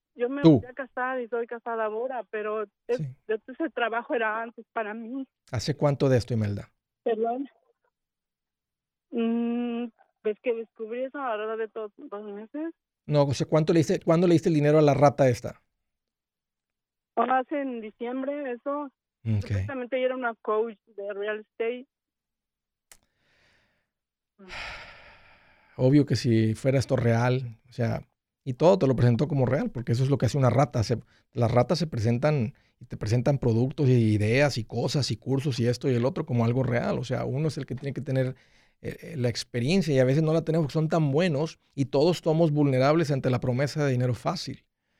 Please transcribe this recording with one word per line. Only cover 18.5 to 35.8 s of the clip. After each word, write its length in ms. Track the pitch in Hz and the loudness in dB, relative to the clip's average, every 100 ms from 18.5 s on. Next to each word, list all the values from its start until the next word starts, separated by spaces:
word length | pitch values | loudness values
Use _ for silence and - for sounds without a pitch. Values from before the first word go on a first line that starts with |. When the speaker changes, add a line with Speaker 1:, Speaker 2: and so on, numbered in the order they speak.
Speaker 1:
eso. 320 | 240 277 285 285 - _ _ 110 | -8 -6 -6 -8 -14 _ _ -4
Speaker 2:
Ok. 160 | 107 | -4
Speaker 1:
Supuestamente 560 | - 101 98 254 247 262 | -2 -6 -6 -8 -6 -2
ella 100 | 254 | -2
era 80 | 254 | -2
una 180 | 240 220 | -6 -6
coach 420 | - 214 226 208 _ 202 | -2 -2 -2 -8 _ -14
de 180 | 202 | -10
real 260 | 196 208 214 | -8 -6 -8
estate. 460 | 214 - 226 247 269 _ _ _ _ _ _ _ _ _ _ - _ _ _ _ _ _ _ _ _ _ _ _ _ _ 185 - - - - - - - - _ _ _ _ - | -10 -8 -6 -6 -12 _ _ _ _ _ _ _ _ _ _ -20 _ _ _ _ _ _ _ _ _ _ _ _ _ _ -16 -14 -12 -14 -18 -20 -20 -20 -20 _ _ _ _ 0
Speaker 2:
Obvio 280 | 131 147 135 | 4 6 4
que 100 | 123 | 0
si 380 | 123 110 110 | 2 4 2
fuera 260 | 110 139 131 | 0 0 0
esto 160 | - 127 | 2 0
real, 640 | 117 117 123 127 123 113 _ | 2 2 2 0 -4 -14 _
o 40 | |
sea, 340 | - 113 113 - _ _ _ | -4 -2 -2 -8 _ _ _
y 100 | - | -10
todo 240 | 123 165 190 | 2 4 6
te 100 | 139 | 4
lo 80 | 127 | 4
presentó 320 | 123 117 147 | 4 4 2
como 180 | 143 123 | 0 2
real, 240 | 131 120 | 0 -2
porque 200 | - 117 | -6 -2
eso 120 | 117 | 0
es 60 | 135 | 2
lo 80 | 139 | 2
que 80 | 117 | 0
hace 100 | 143 | 2
una 120 | 127 | 4
rata. 340 | 113 147 123 | 4 2 0
Se, 160 | 107 110 - _ _ | -2 -2 -6 _ _
las 180 | 120 113 | -2 2
ratas 280 | 123 123 160 | 4 4 0
se 80 | 165 | -2
presentan 640 | 117 110 120 147 151 110 - _ _ | 0 0 2 2 0 -2 -6 _ _
y 60 | - | -16
te 120 | - | -8
presentan 400 | 107 123 120 139 | 0 2 2 2
productos 500 | 123 110 131 - 135 | 2 2 2 2 4
y 40 | 123 110 | 6 4
ideas 440 | 107 104 127 143 120 | 4 2 4 2 0
y 60 | |
cosas 480 | 110 113 131 151 127 | -6 -4 -2 0 -2
y 60 | 117 | -4
cursos 420 | - 135 147 120 | -2 -2 -2 0
y 80 | 117 | 0
esto 220 | 120 | 0